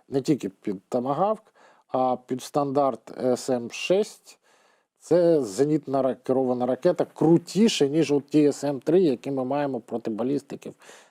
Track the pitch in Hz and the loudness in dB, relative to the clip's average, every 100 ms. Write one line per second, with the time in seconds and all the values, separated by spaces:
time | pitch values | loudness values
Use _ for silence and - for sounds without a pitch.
0 | - 135 127 131 101 - - 95 - 127 | -6 -4 0 -2 -4 -10 -8 -8 -6 -4
1 | 127 143 196 214 _ _ _ _ _ 131 | -2 -2 -2 -4 _ _ _ _ _ -2
2 | 127 123 - 131 - 151 143 135 139 113 | 0 -2 -6 -10 -6 -4 -2 0 0 -2
3 | - - 127 123 - 123 117 - - 185 | -10 -4 -2 0 -2 -4 -6 -6 0 0
4 | 214 - - - _ _ _ _ _ _ | -2 -8 -20 -20 _ _ _ _ _ _
5 | - 170 170 160 113 95 147 151 135 135 | 0 4 4 2 0 0 0 0 -2 -2
6 | 131 127 - 131 127 123 123 123 180 170 | 0 -2 0 0 0 0 -2 0 0 0
7 | 135 - 151 165 170 180 226 - 139 156 | -2 0 4 4 2 2 2 4 0 2
8 | 139 143 - 151 147 135 143 139 - 175 | 2 0 2 2 4 2 -4 -4 2 4
9 | 170 120 143 135 127 143 143 123 - 113 | 4 0 -4 -4 -2 -2 -2 -6 -8 -8
10 | 113 104 123 143 - - - - - - | -6 -4 -2 -4 -6 -14 -14 -18 -20 -20
11 | _ | _